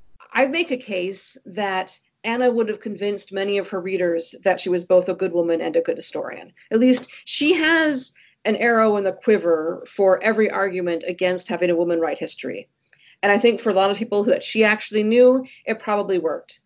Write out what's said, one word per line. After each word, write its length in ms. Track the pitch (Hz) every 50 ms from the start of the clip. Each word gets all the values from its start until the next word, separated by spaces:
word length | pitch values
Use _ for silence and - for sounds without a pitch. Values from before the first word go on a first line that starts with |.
| - - - - - -
I 140 | - 233 269
make 240 | 269 285 330 349 -
a 60 | 277
case 600 | 254 - 208 202 180 180 190 196 - - - - - _
that 560 | - 175 208 202 196 190 185 190 - - - _ _ _ _
Anna 280 | - 220 226 240 254 247
would 180 | 233 233 220 208
have 120 | 208 208
convinced 520 | - 214 208 180 202 208 208 196 - -
many 260 | 196 196 196 202 202 202
of 100 | 190 190
her 120 | 202 185
readers 540 | 175 190 190 180 180 175 165 165 165 - - -
that 180 | - 196 185 -
she 80 | - 185
was 160 | 175 180 180
both 240 | - 185 180 180 190
a 60 | 180
good 180 | 180 190 185
woman 280 | 170 175 165 170 165 165
and 160 | 165 165 165
a 60 | 170
good 140 | 165 - -
historian. 560 | - - - - 143 139 127 - 87 85 - _ _ _ _
At 100 | 220 226
least 280 | 247 254 247 254 - - - - -
she 300 | - - - 285 302 370
has 580 | 311 311 311 330 320 320 302 285 254 262 - - _ _ _ _ _ -
an 100 | 208 -
arrow 400 | - 226 240 233 226 220 220 208
in 80 | 208 196
the 80 | 190
quiver 720 | 185 - - 240 214 190 170 170 165 156 156 165 180 - - -
for 340 | - - 196 190 185 -
every 280 | - 220 220 214 214 -
argument 540 | - 196 196 196 180 185 175 175 170 165 -
against 420 | - 180 175 185 180 185 180 - -
having 220 | 175 170 185 175
a 60 | 170
woman 240 | 165 175 170 170 165
write 180 | 165 156 143 -
history. 500 | 160 147 - - - 131 90 98 - _ _ _ _ _ _ _ _ _ _ _
And 100 | - 202
I 60 | 208 202
think 220 | 247 233 226 -
for 100 | - 220
a 40 | 190
lot 160 | 185 196 202
of 60 | 202
people 280 | 196 220 - 208 208 202
that 180 | - - -
she 220 | - - - 220 220
actually 380 | 208 214 214 - - 208 214
knew, 440 | 208 214 226 247 247 254 254 262 254 - - - _
it 140 | - 226 220
probably 400 | - 226 208 202 196 180 190 175
worked. 420 | 160 160 147 - - - - - _